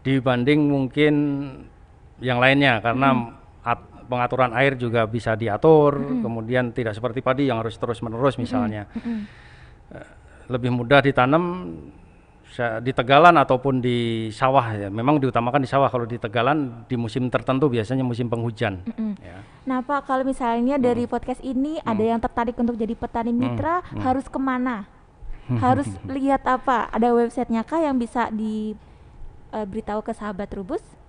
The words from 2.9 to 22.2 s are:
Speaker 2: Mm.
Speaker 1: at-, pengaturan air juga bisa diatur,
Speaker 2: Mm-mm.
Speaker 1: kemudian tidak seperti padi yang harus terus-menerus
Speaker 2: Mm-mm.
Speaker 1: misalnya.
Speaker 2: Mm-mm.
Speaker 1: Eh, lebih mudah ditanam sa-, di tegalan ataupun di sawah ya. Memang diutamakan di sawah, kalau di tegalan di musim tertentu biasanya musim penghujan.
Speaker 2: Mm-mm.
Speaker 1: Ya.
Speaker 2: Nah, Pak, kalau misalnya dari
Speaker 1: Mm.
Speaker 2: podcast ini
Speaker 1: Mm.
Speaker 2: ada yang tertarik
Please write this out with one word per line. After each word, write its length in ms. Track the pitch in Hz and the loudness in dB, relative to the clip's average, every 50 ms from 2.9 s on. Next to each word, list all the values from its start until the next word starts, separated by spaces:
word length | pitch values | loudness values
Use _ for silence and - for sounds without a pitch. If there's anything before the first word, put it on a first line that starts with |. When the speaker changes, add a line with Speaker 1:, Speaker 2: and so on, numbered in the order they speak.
| 117 123 135 139 135 | 0 2 4 4 4
Speaker 2:
Mm. 160 | 127 120 117 - - - - - - - | 2 0 -6 -12 -18 -20 -20 -20 -10 -4
Speaker 1:
at-, 240 | 120 120 - - - - - - | -4 -4 -4 -6 -20 -20 -20 -8
pengaturan 480 | - 123 123 123 120 131 123 131 123 113 | -6 -2 -2 -2 -2 2 2 0 2 2
air 180 | 120 135 139 139 | 2 2 2 2
juga 300 | 123 123 117 113 117 113 | 0 -4 0 0 0 0
bisa 300 | 104 110 120 - 120 110 | 0 -2 -4 -2 -2 -2
diatur, 640 | 104 113 107 101 110 - 160 160 156 147 147 139 143 | 0 0 -2 -2 4 6 8 8 8 8 6 4 2
Speaker 2:
Mm-mm. 240 | - 143 - 247 226 | -2 -2 -2 -2 -2
Speaker 1:
kemudian 480 | 117 113 117 110 110 123 127 123 120 | -4 -4 -6 -4 -2 0 0 0 0
tidak 240 | 113 - 123 113 101 | -2 -4 -4 -4 -4
seperti 260 | 107 113 127 110 131 | -4 -6 -4 -4 -2
padi 240 | 127 127 131 131 143 | 0 0 0 2 2
yang 140 | 135 120 113 | 0 0 0
harus 180 | 110 113 107 | -2 -4 -6
terus-menerus 560 | - - 117 117 - - 117 110 113 131 143 127 | -6 -4 -4 -4 -4 -4 -8 -4 0 0 0 0
Speaker 2:
Mm-mm. 80 | - | 0
Speaker 1:
misalnya. 480 | 123 117 123 107 104 107 107 107 101 - - | -6 -2 -2 -2 -2 -2 -4 -6 -10 -10 -12
Speaker 2:
Mm-mm. 260 | 226 - 233 233 220 208 208 - - - - - - - - - - - - | -10 -8 -6 -6 -6 -8 -10 -14 -20 -20 -20 -20 -20 -20 -20 -20 -20 -20 -20
Speaker 1:
Eh, 180 | - - - - - - - - - - - - | -18 -18 -18 -20 -20 -20 -20 -20 -20 -20 -10 -6
lebih 220 | 123 123 120 123 | -6 -2 0 0
mudah 340 | 123 123 120 117 139 143 131 | 0 0 2 6 6 6 6
ditanam 720 | 143 131 - 123 131 143 165 180 175 175 185 180 175 165 160 147 - - - - - - - - _ _ _ - - | 6 4 4 4 4 4 2 2 0 -4 -6 -10 -12 -12 -14 -16 -18 -20 -20 -20 -20 -20 -20 -20 _ _ _ -20 -20
sa-, 320 | - - 120 117 110 113 | -8 -4 -4 -4 -4 -4
di 80 | 117 127 | -4 -4
tegalan 460 | 127 - 127 117 139 143 165 175 170 | -2 -2 2 6 6 10 10 10 8
ataupun 420 | 156 135 - 135 127 - 139 131 127 | 8 6 4 2 2 2 0 0 2
di 200 | 120 127 120 120 117 117 113 113 113 110 | 2 0 0 0 0 0 -2 -2 -4 -6
sawah 340 | 104 - 135 131 135 135 120 113 107 | -4 0 0 4 4 4 2 2 -4
ya. 160 | 104 101 98 | -6 -6 -6
Memang 320 | 98 110 120 135 151 151 | -4 -2 0 2 2 2
diutamakan 400 | 135 131 120 123 117 123 120 143 | 2 2 0 0 0 2 0 0
di 80 | 131 - | 0 2
sawah, 180 | - 139 139 | 2 2 2
kalau 180 | 123 107 127 120 | 2 2 -2 -4
di 120 | 110 120 | -4 -6
tegalan 720 | 120 - 117 104 120 117 131 143 160 143 127 117 117 113 - | -6 -6 -4 -2 0 0 2 0 0 -2 -4 -8 -12 -10 -6
di 80 | 131 | -4
musim 320 | 117 117 113 - 135 123 123 | -4 -4 -4 -4 -4 -4 -2
tertentu 400 | - 131 113 - 131 135 147 147 | -2 -4 -2 0 0 2 2 2
biasanya 320 | 120 117 107 101 135 131 | 2 0 -2 0 -2 -2
musim 260 | 131 123 120 110 123 | 0 -2 -2 -2 -2
penghujan. 540 | 117 117 117 117 117 113 107 120 107 98 90 90 | -2 -2 -2 -4 -4 -4 -2 -2 -2 -2 -4 -8
Speaker 2:
Mm-mm. 260 | - 220 - 220 214 202 - | -10 -8 -6 -6 -6 -6 -8
Speaker 1:
Ya. 240 | - - - 95 101 - - - - | -12 -18 -18 -18 -20 -20 -20 -14 -8
Speaker 2:
Nah, 160 | - 262 254 | -6 -4 -4
Pak, 280 | 247 - 294 285 269 - | -4 -4 -4 -6 -2 -2
kalau 160 | 269 262 262 | -2 0 0
misalnya 540 | 262 262 - 269 233 233 233 240 254 277 294 | -2 -2 -2 -2 -2 0 0 0 0 0 2
dari 260 | 240 247 240 233 240 | 2 2 2 0 -2
Speaker 1:
Mm. 80 | 240 - | -4 -4
Speaker 2:
podcast 300 | 240 - - 254 - - | -6 -4 -6 -8 -8 -6
ini 340 | 254 262 247 269 294 311 | -6 -4 -2 -2 -2 -4
Speaker 1:
Mm. 80 | 330 - | -6 -4
Speaker 2:
ada 200 | 247 226 202 214 | -4 -2 0 0
yang 100 | 226 233 | 0 0
tertarik 380 | 233 | 0